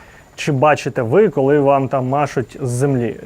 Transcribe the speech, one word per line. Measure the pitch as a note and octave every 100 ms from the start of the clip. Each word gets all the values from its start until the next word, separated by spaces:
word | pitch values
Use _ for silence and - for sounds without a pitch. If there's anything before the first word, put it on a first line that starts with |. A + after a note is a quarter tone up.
| - - -
чи | - -
бачите | C#3 D3+ C#3 D3 C3+
ви, | A2+ D#3+ G#3+
коли | D3 C3+ D3
вам | C#3 C#3 C3
там | C#3 B2+
машуть | C#3 C#3 - A2+ -
з | C3
землі. | A#2+ C#3+ C3+ A#2 -